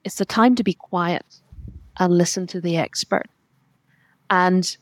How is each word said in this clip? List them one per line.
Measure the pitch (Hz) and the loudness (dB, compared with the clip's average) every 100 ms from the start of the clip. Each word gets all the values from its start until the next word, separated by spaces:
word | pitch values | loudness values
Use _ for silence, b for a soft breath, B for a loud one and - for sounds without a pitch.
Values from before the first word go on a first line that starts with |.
| 196 | -10
it's | - | -8
the | 196 | -4
time | - 240 240 | 2 2 4
to | |
be | 196 | 0
quiet | - - 180 175 170 - - _ - - - - - | -4 -6 -4 -2 -4 -8 -20 _ -20 -20 -20 -16 -2
and | 180 175 | 2 4
listen | 175 190 180 | 2 -2 -8
to | 180 | -8
the | 170 165 | -4 -4
expert | - - - - - _ _ _ _ _ _ _ _ _ - | -4 -6 -4 -4 -4 _ _ _ _ _ _ _ _ _ -2
and | 185 180 185 175 - | 2 4 2 0 -8